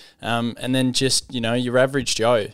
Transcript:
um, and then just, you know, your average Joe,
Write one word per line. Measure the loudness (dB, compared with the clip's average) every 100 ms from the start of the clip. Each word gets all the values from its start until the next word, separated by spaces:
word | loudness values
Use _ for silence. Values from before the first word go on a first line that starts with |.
| -20 _
um, | -4 -2 -2 -4
and | -2 0
then | 0
just, | 0 0 0 -2
you | -4
know, | -2 -2
your | 0 2
average | 2 0 -2
Joe, | 0 2 2 0